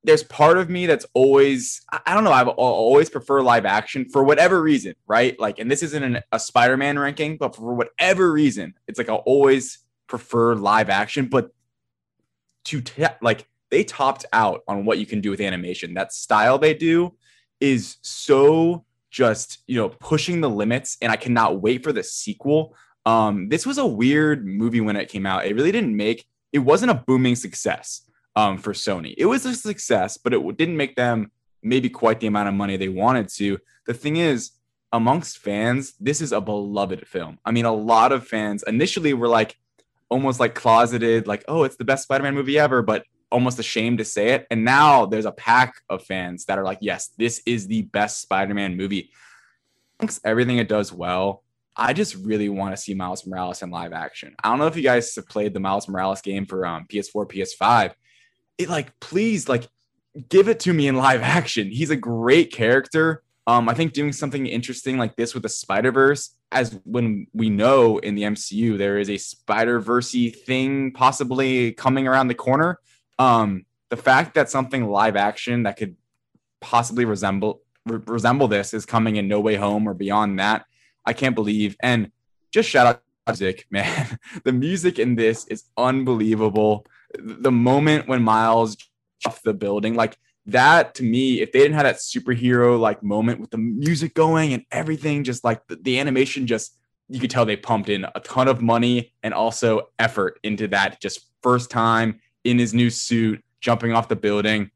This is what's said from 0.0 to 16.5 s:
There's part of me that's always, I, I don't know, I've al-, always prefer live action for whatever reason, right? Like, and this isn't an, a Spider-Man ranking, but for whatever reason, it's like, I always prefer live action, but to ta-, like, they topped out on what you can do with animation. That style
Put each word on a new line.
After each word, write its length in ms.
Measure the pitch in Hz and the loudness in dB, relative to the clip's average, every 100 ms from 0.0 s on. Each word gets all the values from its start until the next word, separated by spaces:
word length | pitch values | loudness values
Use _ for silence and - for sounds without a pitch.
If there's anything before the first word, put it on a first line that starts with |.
There's 180 | - 156 | 6 4
part 360 | - - 151 180 | 2 4 6 6
of 120 | 170 | 2
me 160 | 180 175 | -2 0
that's 180 | 143 - | 0 0
always, 680 | 123 135 139 139 131 123 - _ | 4 6 8 6 2 -4 -10 _
I, 80 | - - | -6 0
I 80 | |
don't 100 | 196 | 2
know, 80 | 214 | 4
I've 140 | 131 123 | 4 4
al-, 80 | |
always 560 | - 127 90 113 143 160 | 2 0 2 6 6 6
prefer 320 | 139 - 139 | -2 0 2
live 240 | 127 117 98 | 4 4 4
action 420 | 104 - 135 127 | 0 -2 -8 -2
for 140 | 139 | 2
whatever 380 | 135 147 175 180 | 4 6 6 4
reason, 320 | 160 139 92 - - | 2 0 0 -14 0
right? 320 | 110 127 - | 2 2 0
Like, 200 | 107 - | -4 -4
and 100 | 113 | -4
this 120 | 147 | -2
isn't 200 | 170 151 | -2 -4
an, 180 | 135 120 - | -4 -4 -4
a 60 | 110 | -6
Spider-Man 600 | - 120 123 131 143 143 | 0 2 4 2 0 -2
ranking, 380 | 143 147 151 156 | -4 -4 -6 -4
but 180 | 139 - | -6 -6
for 180 | 113 | -6
whatever 560 | 120 117 - 180 185 185 | -4 -4 0 0 4 4
reason, 420 | 151 147 107 85 - - | 4 2 0 -12 -14 -12
it's 100 | 104 | -8
like, 120 | 113 | -4
I 60 | |
always 640 | 110 - 139 139 135 123 - _ _ _ | -2 2 4 6 4 0 -16 _ _ _
prefer 480 | 117 - 120 117 | -12 -4 2 2
live 340 | 110 98 110 101 | 2 2 2 2
action, 380 | 98 107 143 127 | 0 -2 -4 0
but 240 | 131 - _ _ _ _ _ _ _ _ _ _ _ - | 0 -2 _ _ _ _ _ _ _ _ _ _ _ -8
to 140 | 151 | -8
ta-, 360 | 120 - 160 - | -8 -4 -4 0
like, 260 | 117 107 - _ _ | -2 -2 -6 _ _
they 140 | 143 | -2
topped 400 | 208 - 135 135 - | -2 -2 -2 -2 -2
out 300 | 113 104 87 - | 0 2 -2 -8
on 180 | 98 | -4
what 140 | 104 101 | -2 -2
you 60 | |
can 160 | 104 107 | -4 -4
do 100 | 101 | -4
with 100 | 98 | -4
animation. 540 | 101 92 87 90 85 | -4 -6 -8 -10 -10
That 180 | 90 95 | -8 -8
style 460 | - - 107 113 | -8 0 2 4